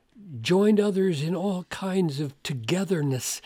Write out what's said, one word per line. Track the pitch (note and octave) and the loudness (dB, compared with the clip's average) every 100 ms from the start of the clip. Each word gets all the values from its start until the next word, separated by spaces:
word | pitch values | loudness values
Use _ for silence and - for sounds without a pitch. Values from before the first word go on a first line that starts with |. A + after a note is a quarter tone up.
| _ - G3+ B2 | _ -20 -16 -10
joined | A2 F#3 G#3 G#3 | 0 4 6 4
others | G#3 F#3+ F#3+ D3+ | 4 2 2 2
in | D#3 F3 | 0 -2
all | G3+ F3+ F3 | -2 -4 -6
kinds | - F#3+ F#3+ E3+ C#3 | -8 -2 0 0 0
of | D3 - | -6 -6
togetherness | - C3+ A2 F3+ F#3+ F3 C#3+ C3 - - | -8 -6 -2 -2 0 0 0 -2 -4 -8